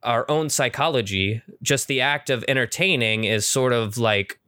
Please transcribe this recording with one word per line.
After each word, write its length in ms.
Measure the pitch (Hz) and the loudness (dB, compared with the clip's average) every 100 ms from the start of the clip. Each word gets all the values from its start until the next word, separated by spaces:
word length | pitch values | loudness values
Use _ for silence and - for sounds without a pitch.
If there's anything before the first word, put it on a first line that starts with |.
our 260 | - 117 - | 0 -2 0
own 200 | 151 156 | 0 0
psychology. 920 | - 131 - 151 139 104 98 98 113 - - | 0 0 0 0 0 0 0 0 -2 -8 -10
Just 260 | - 139 - | -2 -2 0
the 120 | 131 | 0
act 300 | 131 147 - | 0 0 0
of 160 | 127 - | -2 0
entertaining 760 | 131 120 - 185 156 113 110 110 | 0 0 0 0 2 2 0 0
is 200 | 110 101 | 0 0
sort 260 | 135 127 | 0 2
of 240 | 120 110 107 | 0 -2 0
like 420 | 113 104 101 - | 0 2 -2 -10